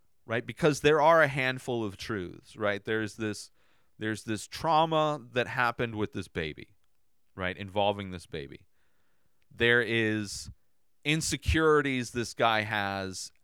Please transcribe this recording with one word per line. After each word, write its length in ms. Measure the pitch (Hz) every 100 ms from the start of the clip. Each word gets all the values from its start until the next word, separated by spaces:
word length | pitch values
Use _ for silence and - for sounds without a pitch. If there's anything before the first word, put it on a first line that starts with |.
| _ _
right? 220 | - 113 117
Because 340 | 113 160 139
there 220 | 147 156
are 200 | 151 165
a 60 | 147
handful 560 | 139 131 131 - 120
of 140 | 107 92
truths, 580 | - 107 87 82 - -
right? 260 | 104 98
There's 340 | 113 110 107 -
this, 340 | 110 104 - _ _ _ _ -
there's 260 | 110 107
this 220 | - 110 -
trauma 720 | - 160 156 160 156 151 151 120
that 120 | 120 117
happened 480 | 127 120 117 120
with 200 | 107 104
this 140 | 101 90
baby, 400 | 92 78 71 - _ _ _ _ _ _
right? 220 | - 92 -
Involving 560 | 98 101 101 101 98
this 120 | 90
baby. 360 | - 80 69 - _ _ _ _ _ _ _ _ _
There 280 | - 117 120
is 680 | 110 117 110 107 101 - - - _ _ _ _
insecurities 1080 | 147 160 - 151 - 160 160 151 139 131 120
this 240 | 120 110
guy 280 | - 117 110
has 680 | 107 107 98 98 95 92 - _